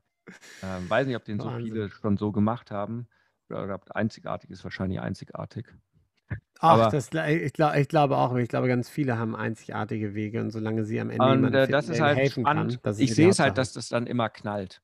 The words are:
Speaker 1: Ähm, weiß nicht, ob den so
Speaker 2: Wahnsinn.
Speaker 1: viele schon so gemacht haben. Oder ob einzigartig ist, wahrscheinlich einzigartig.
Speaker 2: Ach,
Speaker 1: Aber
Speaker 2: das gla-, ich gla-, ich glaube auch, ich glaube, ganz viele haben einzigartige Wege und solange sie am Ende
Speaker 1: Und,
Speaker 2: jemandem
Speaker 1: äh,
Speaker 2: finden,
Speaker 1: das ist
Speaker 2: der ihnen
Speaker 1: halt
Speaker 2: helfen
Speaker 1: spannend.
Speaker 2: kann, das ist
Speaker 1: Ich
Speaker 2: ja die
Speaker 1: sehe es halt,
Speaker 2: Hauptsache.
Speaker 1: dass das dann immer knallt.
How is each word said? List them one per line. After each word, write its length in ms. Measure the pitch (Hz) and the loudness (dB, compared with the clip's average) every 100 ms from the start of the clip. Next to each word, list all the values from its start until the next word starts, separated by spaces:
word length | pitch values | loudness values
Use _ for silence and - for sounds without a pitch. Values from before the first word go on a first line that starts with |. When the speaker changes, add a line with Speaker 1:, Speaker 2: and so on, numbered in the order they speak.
| _ _ - - - - | _ _ -20 -20 -20 -14
Speaker 1:
Ähm, 280 | 95 92 90 | -10 -8 -2
weiß 180 | 110 135 | 0 0
nicht, 80 | 117 | -4
ob 100 | - | -6
den 140 | 104 | -8
so 80 | - | -6
Speaker 2:
Wahnsinn. 240 | 120 117 | -6 -6
Speaker 1:
viele 180 | 110 101 | -6 -6
schon 280 | - 110 101 | -4 0 0
so 140 | 104 | 0
gemacht 380 | 101 104 117 - | 0 0 -2 -8
haben. 380 | 104 104 117 123 _ _ _ - | -8 -8 -8 -12 _ _ _ -12
Oder 260 | 110 98 95 | -10 -8 -10
ob 160 | - | -8
einzigartig 580 | - 110 - - 95 - | -2 -2 -4 -8 -8 -10
ist, 120 | 92 | -14
wahrscheinlich 360 | 92 - 95 92 | -12 -6 -4 -4
einzigartig. 680 | 60 98 - - 107 113 - - _ _ _ _ - - _ - | -6 -8 -10 -12 -12 -12 -14 -20 _ _ _ _ -12 -12 _ 0
Speaker 2:
Ach, 200 | 165 151 | 6 6
Speaker 1:
Aber 100 | 113 | 6
Speaker 2:
das 200 | 123 - | 2 -2
gla-, 200 | 160 156 | -4 0
ich 240 | 160 151 | 0 -2
gla-, 220 | - 151 151 | 0 2 4
ich 100 | 139 | 2
glaube 300 | 160 143 135 | 4 4 2
auch, 180 | 135 127 | 2 0
ich 120 | 120 | 0
glaube, 180 | 135 127 | 0 0
ganz 220 | 123 120 | 0 -2
viele 280 | - 135 113 | -2 -2 0
haben 180 | 113 107 | -2 -4
einzigartige 800 | 110 110 - 107 107 110 107 101 | -4 -6 -8 -8 -6 -4 -4 -4
Wege 260 | 107 113 | -4 -4
und 100 | 110 | -6
solange 340 | 110 110 113 107 | -4 -4 -2 -2
sie 140 | 113 | -4
am 100 | 110 | -4
Ende 200 | 117 131 | 2 4
Speaker 1:
Und, 20 | |
Speaker 2:
jemandem 280 | 135 131 135 | 4 4 4
Speaker 1:
äh, 60 | 131 | 2
Speaker 2:
finden, 60 | |
Speaker 1:
das 140 | 139 147 | 2 0
ist 80 | 160 | 0
Speaker 2:
der 0 | |
ihnen 80 | 147 | 2
Speaker 1:
halt 100 | 135 | 4
Speaker 2:
helfen 240 | 139 135 | 2 0
Speaker 1:
spannend. 300 | 123 151 110 | 0 2 0
Speaker 2:
kann, 60 | 123 | -2
das 140 | - 104 | -2 0
ist 60 | |
Speaker 1:
Ich 80 | 131 | 2
Speaker 2:
ja 60 | 110 | 6
die 0 | |
Speaker 1:
sehe 140 | 170 | 6
es 100 | 190 | 6
halt, 100 | 143 | 2
Speaker 2:
Hauptsache. 60 | 104 | 2
Speaker 1:
dass 160 | 127 | -2
das 160 | - - | -4 -4
dann 180 | 123 117 | -4 -2
immer 220 | 120 110 | -2 -2
knallt. 520 | - 107 104 95 - | -4 -6 -6 -8 -14